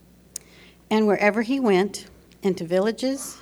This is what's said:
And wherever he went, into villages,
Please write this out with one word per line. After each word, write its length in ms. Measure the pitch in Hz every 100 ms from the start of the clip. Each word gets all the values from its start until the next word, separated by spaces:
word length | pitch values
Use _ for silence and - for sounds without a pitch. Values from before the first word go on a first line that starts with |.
| _ _ - - - - - - -
And 180 | 214 214
wherever 360 | 190 208 208
he 180 | 220 277
went, 460 | 247 185 202 196 - - - -
into 220 | 196 180
villages, 720 | 165 185 202 226 254 269 - -